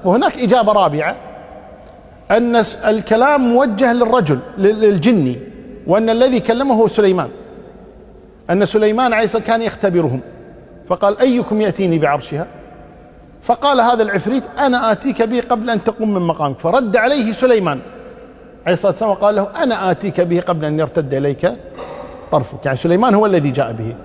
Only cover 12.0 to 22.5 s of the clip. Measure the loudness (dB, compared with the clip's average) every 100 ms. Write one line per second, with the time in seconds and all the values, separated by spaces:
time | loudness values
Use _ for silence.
12 | 0 -2 -4 -10 -10 -14 -20 -20 -20 -20
13 | -20 -20 -20 -10 -2 0 2 4 2 2
14 | 0 -2 -2 -4 -4 -2 0 2 0 -2
15 | -2 -2 -2 -2 -2 -4 -2 -2 -2 -2
16 | -2 0 -2 -2 -4 -2 0 0 2 0
17 | 2 0 -2 0 2 2 2 -4 -10 -20
18 | -20 -20 -20 -20 -20 -8 -4 0 0 0
19 | -2 2 2 2 -2 -2 -2 0 -2 -2
20 | -2 -2 0 0 -2 -4 -2 -2 -2 -2
21 | -2 -2 -2 -2 -4 -4 -14 -16 -16 -14
22 | -16 -18 -2 -2 -2